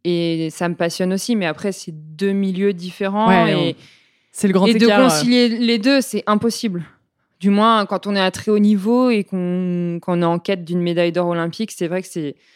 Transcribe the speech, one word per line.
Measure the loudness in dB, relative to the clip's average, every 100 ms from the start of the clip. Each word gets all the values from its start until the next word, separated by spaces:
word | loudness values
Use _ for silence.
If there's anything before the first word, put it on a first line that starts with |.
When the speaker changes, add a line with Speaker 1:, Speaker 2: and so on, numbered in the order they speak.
Speaker 1:
Et | -4 -2 -2 -2 -4
ça | -4 -4
me | -2
passionne | -4 -2 -2
aussi, | -2 -2 -2
mais | -2
après, | -4 -6
c'est | -8 -12
deux | -16 -14 -4 -2
milieux | 0 -2 0 -2
différents | -2 -8 -6 -4 0 4
Speaker 2:
Ouais, | 4 4
Speaker 1:
et, | 2
Speaker 2:
on, | -2 -4 -14 _ _ _ _
c'est | -2 0
le |
grand | 4 4
Speaker 1:
et |
de | 4
Speaker 2:
écart, | 4 6
euh. |
Speaker 1:
concilier | 4 4 2 4 2
les | 2 0 0
deux, | 2 2
c'est | 0 -4 0
impossible. | 0 0 -4 -4 -6 -10 _ _ _ _ -4
Du | 0
moins, | 4 4 4 0
quand | -4 -2
on | 0
est |
à | 0
très | -2 0
haut | 2
niveau | 4 2 2 2 2
et | 2
qu'on, | -2 -4 -4 -2 -2 -2 -4 -4
qu'on | -2 0
est | 0
en | 0
quête | -2 -6 -4
d'une | -2
médaille | -2 0 0
d'or | 0 -2
olympique, | -2 -4 -6 -8
c'est | -6 -6
vrai | -6
que | -8
c'est | -8 -8 -10 _